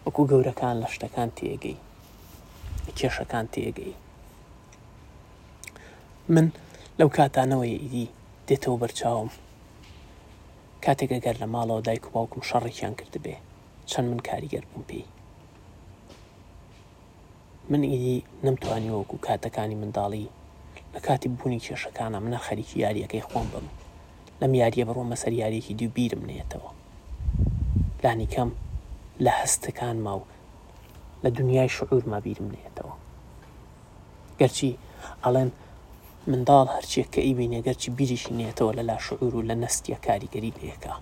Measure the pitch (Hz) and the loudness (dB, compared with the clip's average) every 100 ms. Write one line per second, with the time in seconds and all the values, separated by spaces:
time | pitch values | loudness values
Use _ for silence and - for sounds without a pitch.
0 | - 143 143 139 127 - 123 117 113 - | -2 4 8 8 6 0 -2 0 -2 -6
1 | 113 - 117 - - - - - - - | -6 -2 -4 -2 -6 -4 -8 -8 -14 -20
2 | - - - - - - - - - - | -20 -20 -20 -20 -20 -14 -10 -8 -8 -2
3 | 131 - - 120 113 - 117 117 - - | -2 -2 -4 -4 -4 -4 -4 -4 -10 -12
4 | - - - - - - - - - - | -18 -20 -20 -20 -20 -20 -20 -20 -20 -20
5 | - - - - - - - - - - | -20 -20 -20 -20 -20 -20 -20 -18 -20 -20
6 | - - - 165 160 - - - - - | -20 -14 4 6 6 2 -16 -20 -16 4
7 | 156 - 139 139 131 135 120 - 139 123 | 4 8 4 6 4 4 2 -2 -4 -4
8 | 117 - - - - 139 135 123 117 - | -4 -8 -20 -18 0 2 2 0 0 0
9 | 117 117 113 - - - - - - - | 0 0 -2 -8 -20 -20 -20 -20 -20 -20
10 | - - - - - - - - - 139 | -20 -20 -20 -20 -20 -20 -20 -2 2 2
11 | 131 127 120 113 110 117 113 110 113 113 | 2 0 0 -2 -2 -2 0 0 0 -2
12 | - 113 117 - - 120 117 - 101 120 | -2 -2 -2 -6 0 0 0 -6 -6 -6
13 | - - - - - - - - - - | -10 -10 -10 -12 -16 -20 -20 -20 -6 -2
14 | 123 120 - - 147 - - - - - | 0 -2 -4 -6 -4 -6 -8 -14 -10 -12
15 | - - - - - - - - - - | -12 -18 -20 -20 -20 -20 -20 -20 -20 -20
16 | - - - - - - - - - - | -20 -20 -20 -20 -20 -20 -20 -20 -20 -20
17 | - - - - - - - 147 139 131 | -20 -20 -20 -20 -20 -20 0 2 4 2
18 | 123 123 - - 135 131 - 113 110 107 | 0 0 -4 -2 0 0 0 -2 0 -2
19 | 92 - - 104 113 - 107 107 104 104 | -4 -6 -2 -2 -2 -4 -4 -4 -4 -2
20 | 101 107 104 - - - - - - - | -2 -4 -8 -12 -20 -20 -20 -20 -16 -8
21 | - 131 127 123 131 120 - - - - | 0 0 0 -2 -2 -2 -4 -8 -8 -6
22 | 113 104 110 120 - 104 110 - 120 107 | -4 -4 -4 -4 -4 -4 -4 0 0 0
23 | 92 107 - 117 110 98 - - - - | -2 -4 -2 -4 -2 -6 -10 -14 -18 -20
24 | - - - - 139 127 117 120 117 117 | -20 -20 -20 0 4 6 6 4 0 0
25 | 120 117 - 113 110 110 - 107 117 113 | -2 -2 0 0 0 -2 -4 -4 -2 0
26 | 120 - 113 123 - - - - - - | 0 0 -6 -8 -8 -8 -12 -18 -20 -20
27 | - - - - - - - - - - | -14 -2 0 4 2 2 2 2 2 2
28 | 127 113 110 - 123 - - - - - | 2 2 0 0 -2 -2 -8 -10 -10 -16
29 | - - 123 - - - - - 123 113 | -16 2 4 4 2 0 -2 -4 -4 -2
30 | 104 98 - - - - - - - - | -2 -4 -8 -20 -20 -20 -20 -20 -20 -18
31 | - - 131 123 131 131 127 - 131 131 | -18 -2 0 2 4 6 4 2 4 4
32 | 120 104 107 101 101 - - - - - | 4 -4 -4 -4 -6 -8 -14 -12 -12 -12
33 | - - - - - - - - - - | -16 -20 -20 -20 -20 -20 -20 -20 -20 -20
34 | - - - - 131 - 135 120 - - | -20 -20 -20 4 4 4 -2 -2 -12 -16
35 | - - - 127 131 - - - - - | -16 -2 4 4 2 -2 -18 -20 -20 -20
36 | - - - 127 123 143 135 - - - | -20 -10 0 2 8 8 8 2 -2 -2
37 | - - 135 127 120 117 120 - - 123 | 2 2 2 2 0 0 -2 -2 -4 0
38 | 135 120 - 117 117 - 113 110 117 110 | 2 0 -2 -4 -4 2 2 2 -2 -2
39 | - - 123 117 113 117 117 - - - | -4 0 0 0 0 0 0 -2 -2 -4
40 | - 104 135 - 110 - - - - - | 0 0 0 -6 -6 -6 -12 -10 -10 -12